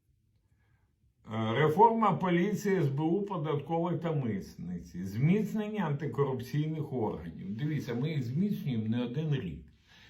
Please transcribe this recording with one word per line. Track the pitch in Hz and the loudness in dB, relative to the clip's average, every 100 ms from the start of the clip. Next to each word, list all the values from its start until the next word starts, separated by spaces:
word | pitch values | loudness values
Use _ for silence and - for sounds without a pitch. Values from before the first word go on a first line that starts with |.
| _ _ _ _ _ _ _ _ _ _ _ _ - | _ _ _ _ _ _ _ _ _ _ _ _ -8
е, | 110 110 | -2 0
реформа | 117 151 165 233 226 208 | 4 4 8 8 8 2
поліції, | 147 180 175 202 196 202 185 | 2 2 2 2 0 2 2
С | 139 | 2
Б | 139 | 0
У, | 160 202 202 | 0 0 0
податкової | 175 151 143 - 165 175 160 | -2 -2 -2 -2 -2 0 -2
та | 165 | -2
митниці, | 147 113 95 - - 85 87 - 87 | 0 -2 -4 -8 -12 -8 -8 -10 -10
зміцнення | 98 107 151 208 202 220 208 214 160 | -6 0 4 4 2 -2 -4 -2 -2
антикорупційних | 143 143 139 123 120 - 147 156 156 - | -2 -2 0 0 0 -2 -2 -2 -4 -4
органів. | 123 104 87 85 - 92 113 | -2 -2 -4 -10 -10 -8 -4
Дивіться, | 151 139 123 | -2 -2 -4
ми | 117 151 | -2 -2
їх | 147 | -2
зміцнюємо | 117 147 208 - 139 113 110 | -2 0 0 0 -2 -2 -2
не | 120 120 | -2 -2
один | 139 156 131 | -2 -2 -2
рік. | 90 71 - - _ - | -4 -10 -14 -20 _ -20